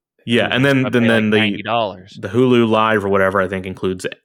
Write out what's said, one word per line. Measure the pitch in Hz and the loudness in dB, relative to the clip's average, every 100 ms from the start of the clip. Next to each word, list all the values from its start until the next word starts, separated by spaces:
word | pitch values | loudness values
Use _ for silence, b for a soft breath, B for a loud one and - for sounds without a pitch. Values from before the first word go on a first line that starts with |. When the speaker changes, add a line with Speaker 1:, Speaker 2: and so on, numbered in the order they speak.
| _ _ - | _ _ -2
Speaker 1:
Yeah, | 117 92 | 0 0
Speaker 2:
Hulu, | 123 | 0
Speaker 1:
and | 139 | 2
then, | 135 | 2
Speaker 2:
so | 127 | 0
I | |
Speaker 1:
then, | 123 | 0
Speaker 2:
pay, | 117 | 2
Speaker 1:
then | 113 107 | 2 2
Speaker 2:
like, | |
Speaker 1:
the, | 107 | 0
Speaker 2:
ninety | 107 98 | 0 -4
dollars. | 101 117 107 92 95 - | -4 -4 -4 -6 -18 -14
Speaker 1:
the | 101 | -6
Hulu | 117 127 123 117 | 0 2 4 4
Live | 110 110 110 98 | 2 2 0 0
or | |
whatever, | 98 95 98 | 2 2 0
I | 92 | -2
think, | 95 92 | -4 -8
includes | 92 95 92 - - | -6 -6 -6 -10 -12